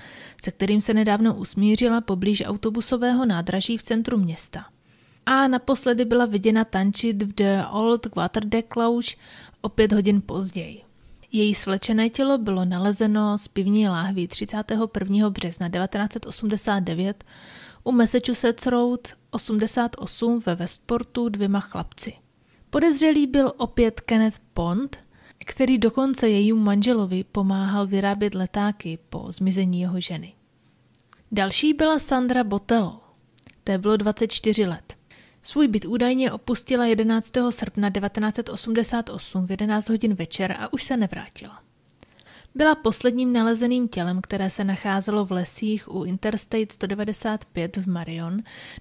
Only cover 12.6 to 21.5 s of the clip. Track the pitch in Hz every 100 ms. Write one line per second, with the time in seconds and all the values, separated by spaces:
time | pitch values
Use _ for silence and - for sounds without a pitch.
12.6 | 180 180 202 202 220 214 208 208 - -
13.6 | 196 214 208 170 185 190 175 - 202 214
14.6 | 214 220 220 208 190 202 214 196 175 170
15.6 | 175 175 190 202 208 226 - - 214 208
16.6 | - 202 175 165 185 208 - - - -
17.6 | - - - 247 226 247 254 240 240 233
18.6 | 262 240 240 247 - - _ 233 - 214
19.6 | 220 - 233 - 196 - 233 240 220 175
20.6 | 180 - - 233 240 - 233 202 202